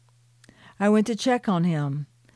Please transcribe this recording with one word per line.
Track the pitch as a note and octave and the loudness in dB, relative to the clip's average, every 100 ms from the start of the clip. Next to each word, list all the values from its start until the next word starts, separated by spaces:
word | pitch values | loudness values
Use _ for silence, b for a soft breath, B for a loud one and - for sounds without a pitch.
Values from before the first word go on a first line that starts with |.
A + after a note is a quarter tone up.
| _ _ _ _ _ B B B | _ _ _ _ _ B B B
I | G#3 | 2
went | G#3+ G#3+ | 2 2
to | |
check | G#3+ C4 B3 - | -2 0 0 0
on | F3 | 0
him. | F3 D#3 C#3+ C#3+ C#3+ _ _ | 0 0 -4 -6 -10 _ _